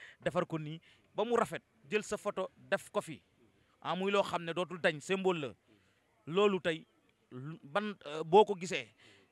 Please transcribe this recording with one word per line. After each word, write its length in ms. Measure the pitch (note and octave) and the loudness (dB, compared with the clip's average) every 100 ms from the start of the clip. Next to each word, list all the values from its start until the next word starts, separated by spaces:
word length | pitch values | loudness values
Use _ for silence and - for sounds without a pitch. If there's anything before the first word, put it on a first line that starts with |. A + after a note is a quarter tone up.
| - - | -16 -10
defar 240 | F3 F3 E3+ | -4 -2 -2
ko 120 | D#3+ | -4
nii, 220 | D3+ E3 - - _ | -6 -12 -16 -20 _
ba 120 | - A3 | -4 2
mu 100 | A#3 | 2
rafet, 260 | G#3 D3+ - _ C#3 | 2 -2 -12 _ -6
jël 140 | G#3 | -4
sa 140 | - G#3 | -4 -6
photo 320 | G#3 F#3+ F#3+ - | -4 -4 -6 -10
def 340 | - G3 - | -4 -4 -2
ko 100 | G#3 | -6
fi. 200 | - C3+ _ _ _ _ _ _ | -6 -8 _ _ _ _ _ _
Ah, 140 | C#3 E3+ | -4 0
muy 160 | G3 | 2
loo 120 | G3+ | 2
xam 200 | F#3+ F3 | 2 -2
ne 100 | E3+ | -2
dootul 260 | E3 F3 F3 | -4 -4 0
dañ, 200 | F3 D3+ | 0 0
symbole 380 | - F#3+ F#3 F3 | 0 0 2 0
la. 120 | C3+ F#2+ _ G#2+ _ _ _ _ - | -2 -8 _ _ _ _ _ _ -4
Loolu 320 | F3 G#3 F#3+ | 2 4 4
tey, 240 | F3 E3 D#3+ _ _ _ _ | 0 -2 -6 _ _ _ _
lu, 260 | B2+ C#3 E3 | -14 -12 -12
ban, 300 | C#3 D#3 G#3+ G3+ C#3+ | -6 -4 -4 -6 -10
euh, 180 | D#3 | -8
boo 220 | D#3+ F#3 G#3 | 6 8 8
ko 100 | G3 | 2
gisee, 340 | E3+ D#3+ A#2 _ - - _ | -4 -6 -8 _ -20 -20 _